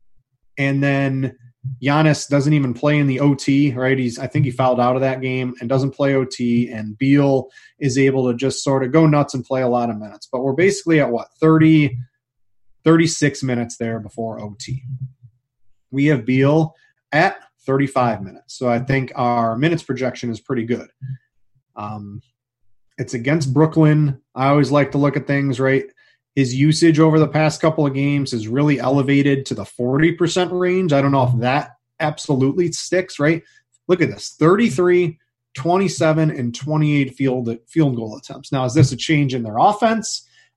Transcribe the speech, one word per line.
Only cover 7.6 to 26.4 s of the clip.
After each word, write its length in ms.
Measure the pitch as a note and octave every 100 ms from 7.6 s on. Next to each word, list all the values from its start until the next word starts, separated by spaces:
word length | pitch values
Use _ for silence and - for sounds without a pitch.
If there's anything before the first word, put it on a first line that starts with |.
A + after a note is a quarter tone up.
| - -
is 220 | C#3+ B2+
able 320 | C3+ C3+ B2+
to 40 | A#2+
just 280 | C3+ C3+
sorta 240 | C#3+ C3+ B2+
go 180 | D#3 D#3+
nuts 300 | D3 C#3+ C3
and 100 | -
play 160 | C3
a 60 | B2+
lot 240 | A#2+ A#2
of 80 | G#2+
minutes. 280 | G#2+ G2+ -
But 100 | B2
we're 120 | C3+
basically 460 | C3+ F#3+ G3 E3 D#3
at, 120 | B2
what, 160 | A#2 - -
thirty, 600 | D#3+ D#3+ D#3 D#3 C#3+ A#2+ B2 _ _ _ _ _ _ _
thirty-six 600 | D#3 E3 E3 - D3 C#3
minutes 340 | C3 A#2+ A#2+ -
there 220 | A#2 A2+
before 420 | G#2 - A2+ A2
O 140 | G#2+ G2+
T. 220 | - C3 B2+ C3 C3 _ - _ _ _ _ _ _
We 140 | C3+ D3
have 200 | C#3 A2+
Beal 480 | C3 C#3 D#3 D#3 - _ _ _
at 260 | D3 F3 - - _
thirty-five 640 | - C3+ C3+ C3 A#2+ G2+
minutes. 340 | F#2+ - - -
So 100 | B2+
I 120 | A#2
think 320 | B2+ C3+ B2
our 420 | - A#2+ A#2+ A#2 A2+
minutes 280 | D#3+ E3
projection 480 | - B2 B2+ A#2+ A#2+
is 80 | A2
pretty 240 | - B2
good. 260 | A2+ A#2+ - _ C3 C3 _ _ _ _ _ A2
Um, 480 | G#2 G#2+ G2+ G2+ - _ _ _ _ _ _ -
it's 160 | B2
against 400 | B2+ B2+ E3 C3+
Brooklyn. 640 | C3 D#3 D#3+ D3+ D3+ D3 C3 _
I 140 | B2+ C3+
always 240 | D3 B2+
like 220 | C#3+ C#3
to 40 | C#3+
look 180 | C#3+ C#3+
at 120 | -
things, 320 | C#3 C#3 B2
right? 260 | C3+ C3+ - _ _ _ _
His 220 | C#3